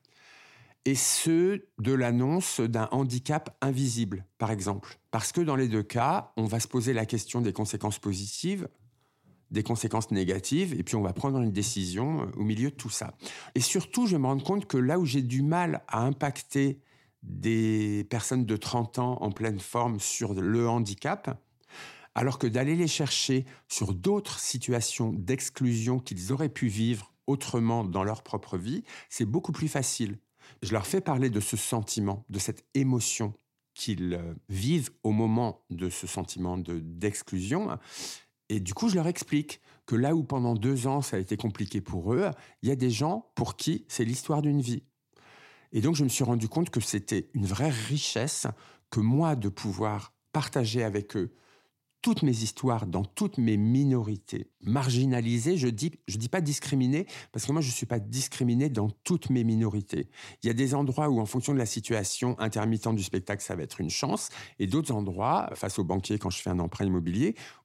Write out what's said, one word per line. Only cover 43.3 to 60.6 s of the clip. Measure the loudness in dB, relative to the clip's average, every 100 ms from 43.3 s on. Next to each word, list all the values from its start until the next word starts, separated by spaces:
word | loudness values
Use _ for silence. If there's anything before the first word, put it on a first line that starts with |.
| -4
pour | -4 -2
qui | -2 -2 -2
c'est | -2
l'histoire | -2 -2 -2 2
d'une | 2 2
vie. | 2 -2 -6 _ _ _ -20 -20 -20 -20 _
Et | 0
donc, | 2 4
je |
me | 2
suis | 2
rendu | 2 2 0
compte | 0 0
que | 0
c'était | -2 -2 -2 -2 -2
une | -2 0
vraie | 0 0
richesse | 0 -2 -2 -2 -2 -2 -2 -4 -6 -14 -20 _
que | 0
moi | 4 4 4 2
de | -2
pouvoir | -2 -4 -2 -2 -4 -8 _ _
partager | -2 0 0 2 0
avec | 0 -2 -2 -2
eux | -4 -6 _ _ _ _ _ _
toutes | -2 2
mes | 2 2
histoires | -2 -2 0 0 0
dans | -2
toutes | -2 -2 -2 2
mes | 2 4
minorités | 4 4 4 2 0 -6 -8 -10 -10 _
marginalisées. | 0 0 2 2 2 2 2 0 2 2
Je | 0
dis, | 0 -4 -6 -8
je | -6
dis | -2
pas | 0
discriminées, | 0 -2 0 2 4 2 -2 -10 -10
parce | -6 -2
que |
moi, | 0
je | 0
suis | -2 -2
pas | -4
discriminé | -2 -4 -4 0 2 4 2
dans | 2 0 -2
toutes | 0 0 2
mes | 2
minorités. | 4 2 2 0 -2 -4 -6 -10 -20 -4
Il | 0
y |
a |
des | 2